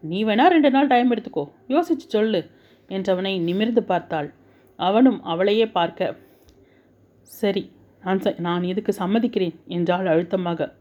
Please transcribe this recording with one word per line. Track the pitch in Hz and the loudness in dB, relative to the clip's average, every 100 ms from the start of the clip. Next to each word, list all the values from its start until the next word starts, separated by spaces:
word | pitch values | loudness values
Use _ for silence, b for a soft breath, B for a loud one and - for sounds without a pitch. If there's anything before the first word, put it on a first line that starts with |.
நீ | 160 175 | -8 -4
வேணா | 220 208 320 | 0 4 4
ரெண்டு | 339 285 | 6 4
நாள் | 269 277 | 4 4
டைம் | 247 254 | 2 2
எடுத்துக்கோ, | 240 - - 143 _ _ | 0 -4 -8 -8 _ _
யோசிச்சு | 277 339 311 - | -2 0 -4 -2
சொல்லு," | 214 220 202 151 b b b b | -2 0 0 -4 b b b b
என்றவனை | 190 190 185 196 190 | -6 -2 0 0 -2
நிமிர்ந்து | 170 180 220 233 | -2 0 0 0
பார்த்தாள். | - 180 170 160 147 - b b b _ | 0 -4 -2 -8 -8 -12 b b b _
அவனும் | 175 208 262 202 | 0 4 4 4
அவளையே | 175 170 196 214 220 | -4 -2 0 2 0
பார்க்க, | 190 170 - 120 - _ _ _ _ b b b _ _ _ _ | 0 -2 -2 -6 -6 _ _ _ _ b b b _ _ _ _
"சரி, | - 208 196 - _ _ _ | -4 -2 -2 -6 _ _ _
நான் | 185 190 | -4 -2
ச-, | 202 - | -2 -4
நான் | 170 175 | -4 -2
இதுக்கு | 180 185 208 | -2 -4 -4
சம்மதிக்கிறேன்," | 196 185 214 226 220 180 - - | -4 0 0 0 -2 -4 -6 -8
என்றாள் | 175 170 180 190 | -4 0 0 2
அழுத்தமாக. | 160 175 185 175 165 147 - | 2 2 -4 -4 -4 -6 -8